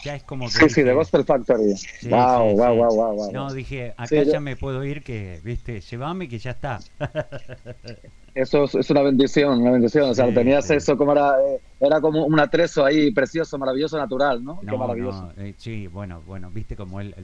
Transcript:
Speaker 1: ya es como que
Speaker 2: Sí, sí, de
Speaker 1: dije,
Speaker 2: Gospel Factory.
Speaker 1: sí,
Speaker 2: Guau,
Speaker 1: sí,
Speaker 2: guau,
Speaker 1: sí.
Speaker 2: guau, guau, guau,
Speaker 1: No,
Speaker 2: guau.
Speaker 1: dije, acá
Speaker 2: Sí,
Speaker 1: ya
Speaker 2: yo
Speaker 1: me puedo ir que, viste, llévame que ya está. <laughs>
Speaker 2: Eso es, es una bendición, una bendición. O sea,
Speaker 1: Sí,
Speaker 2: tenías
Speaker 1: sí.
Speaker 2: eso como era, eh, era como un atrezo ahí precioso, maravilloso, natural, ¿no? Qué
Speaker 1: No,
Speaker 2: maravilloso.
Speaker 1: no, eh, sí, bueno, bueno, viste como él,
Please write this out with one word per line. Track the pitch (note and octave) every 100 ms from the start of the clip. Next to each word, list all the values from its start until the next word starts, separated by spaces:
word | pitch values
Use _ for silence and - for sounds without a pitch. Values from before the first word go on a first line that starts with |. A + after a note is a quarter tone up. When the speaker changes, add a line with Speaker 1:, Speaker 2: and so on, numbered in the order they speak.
Speaker 1:
ya | C#3+ C#3+
es |
como | - C3+ B2
que |
Speaker 2:
Sí, | - D#3
sí, | -
de | B2+
Speaker 1:
dije, |
Speaker 2:
Gospel | C3 E3 D#3+
Factory. | C3 C#3 A#2 A#2+ G#2+
Speaker 1:
sí, | G2 - - A#2+
Speaker 2:
Guau, | A#2 B2 B2 A2
Speaker 1:
sí, | G2+
Speaker 2:
guau, | A#2+
Speaker 1:
sí. | A#2
Speaker 2:
guau, | A#2
guau, | A2 A2+
guau, | G#2 G#2
Speaker 1:
No, | C3
Speaker 2:
guau. | C#3
Speaker 1:
dije, | C3+ A#2 C3+ A#2+ A2+
acá | A#2+
Speaker 2:
Sí, | D3+
Speaker 1:
ya | C#3+
Speaker 2:
yo | D3+
Speaker 1:
me | C#3+ B2+
puedo | C3+ C3
ir | C#3 D3
que, | C#3 A2+ F#2+ F2
viste, | F#2+ A#2 - A2
llévame | - A#2+ C#3 F#3 E3
que | A#2
ya | B2+
está. | A#2+ C#3+ A2+ - -
<laughs> | D3 D#3 - C3+ - B2+ A#2 B2 - A2+ - - -
Speaker 2:
Eso | C3+ C3 D3
es, | C#3
es | C3+ C3+
una | C#3+
bendición, | C#3 C3 C#3 - C#3+ B2
una | B2
bendición. | B2 A#2 D3+ C#3
O |
sea, | A2+ B2
Speaker 1:
Sí, |
Speaker 2:
tenías | A2+ A#2+ C#3+ C3+
Speaker 1:
sí. |
Speaker 2:
eso | D3 D3 C#3
como | C#3+
era, | D3 C#3+ C3+
eh, | C#3 C3+ - -
era | C#3 D#3
como | D#3 D#3
un | D3+ D#3
atrezo | C#3+ D#3+ E3+ -
ahí | C#3 D#3 D3
precioso, | B2+ B2+ E3 D#3+ C#3+
maravilloso, | C3 C3 D3+ D#3
natural, | C3+ C3 C#3+ A#2+
¿no? | C3 F3
Qué | G2+
Speaker 1:
No, | B2+
Speaker 2:
maravilloso. | B2 A#2 A#2+ G2 F2+ D#2
Speaker 1:
no, |
eh, | G2+ F#2+
sí, | A#2+ A2 F#2+
bueno, | F2+ G2+ E2+ D#2
bueno, | F#2+ F#2
viste | G2+ G#2
como | - F#2+ F#2+
él, | G2+ F#2+